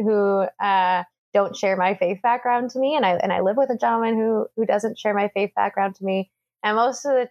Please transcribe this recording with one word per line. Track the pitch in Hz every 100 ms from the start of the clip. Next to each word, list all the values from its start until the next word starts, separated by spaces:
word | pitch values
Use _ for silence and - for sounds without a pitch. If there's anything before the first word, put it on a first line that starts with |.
who, | 214 208 202 196 190 - 202
uh, | 190 180 180 - _ _
don't | 202 196 202
share | 196 190
my | 185 196
faith | 170 196
background | 233 247 247 240 240
to | 254
me. | 269 302
And | 262
I, | 269
and | 196
I | 180
live | 190 233
with | 269
a | 233
gentleman | 233 226 226 220
who, | 220 214 - -
who | 220
doesn't | 208 220 -
share | 214 202
my | 208
faith | 196 202 208
background | 202 196 196 190
to | 190
me. | 190 190 _ _ _
And | 214 220
most | 247 254 285
of |
the | 254 240